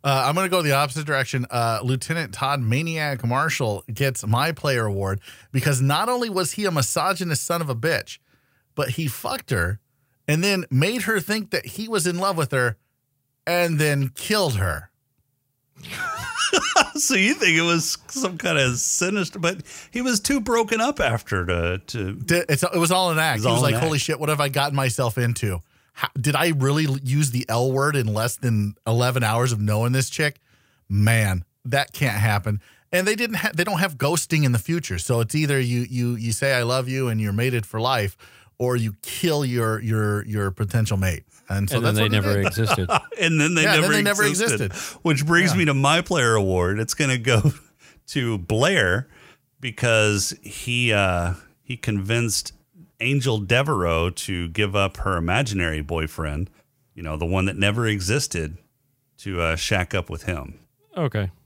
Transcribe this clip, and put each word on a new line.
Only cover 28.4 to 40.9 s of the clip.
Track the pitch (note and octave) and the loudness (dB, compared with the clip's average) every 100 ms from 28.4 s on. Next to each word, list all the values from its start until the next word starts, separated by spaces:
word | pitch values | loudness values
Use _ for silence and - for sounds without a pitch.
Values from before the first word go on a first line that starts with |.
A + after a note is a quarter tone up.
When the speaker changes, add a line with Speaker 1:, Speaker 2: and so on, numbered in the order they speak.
| B2+ A2 G2+ - - | 0 2 0 -4 0
Speaker 1:
eleven | A2+ B2 B2+ | 2 2 2
hours | A2+ A#2 B2+ | 0 2 2
of | A2+ | 2
knowing | G#2 G#2+ A#2 | 2 2 2
this | C3 C3 | 0 0
chick? | - D3+ - _ _ _ _ _ | 0 -2 -2 _ _ _ _ _
Man, | G2 G#2 A2+ G#2 F2+ - _ B2 | 2 4 4 2 0 -4 _ -2
that | C#3 - | -2 -2
can't | - C3+ G#2 | -2 -2 2
happen." | A2 G2+ G#2+ G#2 - _ _ | 2 2 0 -4 -6 _ _
And | F3+ F#3+ | 0 2
they | G#3+ | 0
didn't | A#3+ G#3 | -2 -2
ha-, | G#3+ | -2
they | D#3+ | -2
don't | F3 F3+ | -2 0
have | F#3+ C3+ | -2 0
ghosting | C#3 E3 - D#3+ | 0 0 0 2
in | C#3 | 4
the | A#2+ | 2
future. | - E3+ - F2 | 0 -4 -2 -6
So | - A#2+ | 0 0
it's | A2 D3+ | 0 0
either | D3+ C3+ | 0 0
you, | B2 A#2+ | 0 -2
you, | B2 B2 A#2+ A#2+ | -2 -2 -2 -2
you | A#2 | -4
say, | A2+ C#3 B2+ | 0 2 2
"I | |
love | A#2 C3 B2 | 2 -2 -2
you," | C3 B2+ | -2 0
and | A2 | 0
you're | G#2+ | 0
mated | G2+ B2+ A#2+ G#2 | 0 0 0 -2
for | A2+ | -2
life, | A#2+ B2+ G2 - - - - _ | 0 2 0 -4 -20 -20 -20 _
or | B2 B2 | 0 0
you | A2 G2 | 0 -4
kill | - - F3 D3 C3+ | -12 -2 0 2 0
your, | B2 A2+ A2 | 0 0 0
your, | G#2+ A2 G#2 G#2 A2 | 0 0 2 0 -2
your | G#2 G2 | -2 -2
potential | F2+ G2 A#2+ G#2+ | -2 -2 0 0